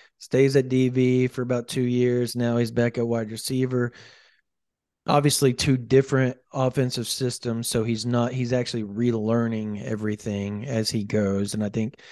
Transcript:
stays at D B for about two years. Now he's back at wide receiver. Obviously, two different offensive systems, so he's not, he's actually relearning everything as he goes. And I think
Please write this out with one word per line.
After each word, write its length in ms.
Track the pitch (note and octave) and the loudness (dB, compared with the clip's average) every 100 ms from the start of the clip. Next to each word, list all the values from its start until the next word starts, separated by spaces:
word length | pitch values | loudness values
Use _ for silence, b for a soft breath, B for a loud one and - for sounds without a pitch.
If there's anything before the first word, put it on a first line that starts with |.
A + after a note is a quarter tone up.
| B _ | B _
stays 360 | - C3 C#3 | 0 4 4
at 140 | C#3 B2+ | 4 2
D 200 | C3 B2+ | 2 2
B 380 | B2+ B2+ B2+ B2+ | 4 4 4 2
for 160 | - | -2
about 240 | B2 B2 A#2 | -2 -2 -2
two 160 | C3+ | -2
years. 540 | B2 B2 B2 B2 A#2+ B2 | 0 2 2 2 -2 -2
Now 220 | A#2+ A#2 | 0 0
he's 120 | A#2 | 0
back 260 | A#2 A#2+ A#2+ | 2 0 0
at 100 | A#2 | -2
wide 260 | A#2 A2 | -2 -4
receiver. 600 | A2 - B2+ B2+ B2+ A#2+ - B B B B B _ _ _ _ _ - | -8 -4 -2 0 0 -2 -6 B B B B B _ _ _ _ _ 0
Obviously, 480 | D3 D3 - C3+ | 2 4 4 2
two 220 | B2 - C3 | 2 2 0
different 600 | A2+ C3 C3+ C3+ B2+ - _ | 4 4 4 2 0 -2 _
offensive 560 | C3+ C3 C#3 B2+ B2 A2+ | -2 -2 0 -2 -2 -6
systems, 580 | - B2+ - A#2+ A#2 A2+ | -4 -4 -4 -6 -4 -2
so 180 | A#2 | -2
he's 200 | A2+ A2 | 0 -2
not, 280 | A#2+ A#2+ A#2+ | 0 0 0
he's 200 | C3 A#2+ | -2 -2
actually 320 | B2 A#2+ A#2 | -2 -2 -6
relearning 960 | G#2 G#2 A#2+ A2+ G#2+ A#2 A#2 A2 G#2+ G#2 | -6 -2 0 0 0 0 0 -2 -6 -8
everything 840 | - G#2+ G#2+ G#2 A2 G2+ G2+ G#2 C3+ | -6 -4 -4 -4 -6 -4 -4 -6 -4
as 240 | A2+ A2 | -2 -2
he 140 | A2+ | -2
goes. 500 | G#2 G#2+ G2 G2 G2+ | -2 0 2 0 -2
And 100 | G#2+ | -4
I 60 | G#2 | -4
think 260 | A2+ G#2+ - B | -2 -4 -8 B